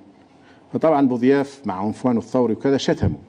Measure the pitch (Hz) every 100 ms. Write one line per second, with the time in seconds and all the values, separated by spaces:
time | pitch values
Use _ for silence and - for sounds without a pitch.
0 | - _ _ _ - - _ 127 160 143
1 | 135 123 127 139 139 - 104 92 107 101
2 | 127 113 - 127 117 107 139 139 - 156
3 | 92 69